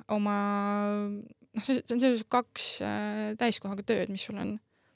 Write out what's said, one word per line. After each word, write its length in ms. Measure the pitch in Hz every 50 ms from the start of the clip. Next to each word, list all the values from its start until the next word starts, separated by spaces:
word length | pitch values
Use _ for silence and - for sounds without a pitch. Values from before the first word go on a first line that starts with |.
| -
Oma, 1000 | - 214 208 208 208 208 202 202 202 202 202 202 202 208 208 208 208 208 208 208 202 202 208 - - - _ - _ -
noh, 100 | 226 -
see, 180 | - 262 247 -
see 100 | - 233
on 40 | 247
sisuliselt 300 | 254 262 240 226 220 -
kaks, 520 | - 247 247 _ - - - - - -
äh, 540 | - - 208 208 208 208 208 214 214 214 214
täiskohaga 480 | 220 240 233 214 - - 196 202 196 202
tööd, 260 | - 226 196 180 208
mis 120 | 196 190 -
sul 140 | - 208
on. 220 | 196 - 202 208 214 _ _ _ _ _ _ -